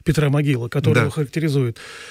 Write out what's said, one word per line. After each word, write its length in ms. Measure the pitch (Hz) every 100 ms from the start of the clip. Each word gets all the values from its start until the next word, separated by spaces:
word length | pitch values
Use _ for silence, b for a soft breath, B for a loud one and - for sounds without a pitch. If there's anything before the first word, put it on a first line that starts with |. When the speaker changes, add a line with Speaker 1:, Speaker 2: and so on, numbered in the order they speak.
Speaker 1:
Петра 260 | - 156 151
Могилы, 400 | 147 147 131 120
который 260 | 143 131 113
Speaker 2:
Да. 60 |
Speaker 1:
его 80 | 110
характеризует. 640 | - 139 - 156 139 123 110 B B B